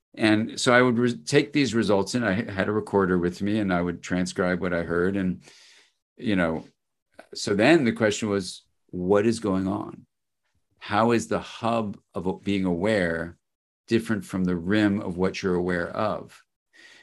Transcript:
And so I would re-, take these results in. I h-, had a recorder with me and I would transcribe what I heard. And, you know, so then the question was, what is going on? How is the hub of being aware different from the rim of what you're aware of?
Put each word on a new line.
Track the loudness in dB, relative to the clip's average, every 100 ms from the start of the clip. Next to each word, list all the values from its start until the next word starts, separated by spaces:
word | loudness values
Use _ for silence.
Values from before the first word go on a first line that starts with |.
| _ 0
And | 2 2 0 -2
so | 4
I | 6
would | 6 4
re-, | 0 -2
take | 0 2 2
these | 0 0 2
results | 2 2 0 -2
in. |
I | 0 0
h-, | -2
had | -2 -2
a |
recorder | -2 0 2 2 2
with | 0 -2
me | -2 -2
and | 0
I | 0
would | -2 -6
transcribe | -4 -2 -2 -2 0 0
what | -2
I | -2
heard. | -2 0 0 0
And, | -2 -4 -10 -20 -20 -20 _ _ _ -8
you | -2 0
know, | 0 -2 -8 _ _ _ _ -20 -18 -8
so | -2
then | 2 4 6
the | 4
question | 2 0 0 -2
was, | -2 -4 -10 _ _ _
what | -6 2 4 4
is | 0
going | 0 0 -2
on? | -4 -8 -14 -20 _ _ _ _ _ _ _
How | -4 2 4
is | 2 0
the | -4
hub | -6 -8 -4 -2 -4 -8 _ -8
of | -6 -4
being | -2 0 0
aware | 0 0 0 0 -2 -6 -12 _ _ _ _ -2
different | 0 0 -4
from | -4 -2
the | -2 -2
rim | 0 2 2 0
of | -4 -2
what | -2 -2
you're | -2 0
aware | 0 -2 -4
of? | -4 -4 -4 -10 -20 _ _ _ _ -20 -20